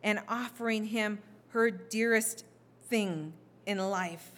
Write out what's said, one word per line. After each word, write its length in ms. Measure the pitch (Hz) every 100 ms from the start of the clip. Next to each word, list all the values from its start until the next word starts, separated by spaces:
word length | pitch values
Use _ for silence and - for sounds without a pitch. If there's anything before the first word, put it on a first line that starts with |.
and 160 | 214 208 -
offering 560 | 233 240 - 233 220
him 360 | 214 226 214 208 - - -
her 200 | 233 226
dearest 720 | 185 - 220 226 226 220 - - - - - -
thing 420 | 233 202 165 156 165 - - -
in 120 | 196
life. 520 | 190 196 180 165 -